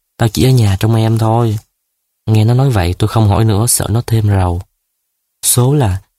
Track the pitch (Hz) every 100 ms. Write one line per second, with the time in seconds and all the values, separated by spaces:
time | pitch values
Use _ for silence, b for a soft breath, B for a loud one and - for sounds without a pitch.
0 | _ _ 113 - 127 127 104 98 110 113
1 | 110 113 113 113 117 107 - _ _ _
2 | _ _ - 110 107 123 139 110 87 90
3 | 107 - 107 95 110 101 117 - - 110
4 | - 113 104 98 90 87 - _ _ _
5 | _ _ _ _ - - 123 147 117 92
6 | -